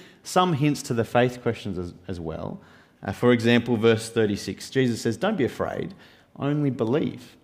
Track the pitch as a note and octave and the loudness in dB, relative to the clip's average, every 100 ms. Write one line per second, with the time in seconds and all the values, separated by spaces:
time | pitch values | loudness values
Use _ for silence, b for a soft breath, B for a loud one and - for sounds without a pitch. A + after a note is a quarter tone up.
0 | B B - F#3 F3+ C#3+ D3 C#3 - A#2 | B B -4 0 2 2 2 0 -2 -2
1 | A2 A#2+ B2 B2 A#2+ G#2+ G#2+ F2+ F2+ - | 0 2 2 0 -4 -4 -6 -8 -8 -12
2 | - F2 D#2+ D#2+ F#2 - b b b b | -12 -10 -8 -8 -10 -12 b b b b
3 | - G2+ B2 B2 A2+ A#2+ A#2+ A#2 A2+ A2 | -10 0 4 4 6 4 4 2 4 4
4 | - A#2 G#2+ G2 - F#2+ - C3 C3 A2+ | 2 0 2 0 -6 -10 -4 0 0 0
5 | A#2 A2+ F#3+ G3+ A2+ - F2+ - - - | -2 -2 -2 0 0 -2 -4 -4 -8 -10
6 | B B B - C#3 D3 C#3+ A#2 A2 C#3+ | B B B -6 -2 0 0 0 0 0
7 | - - - - | -2 -6 -16 -20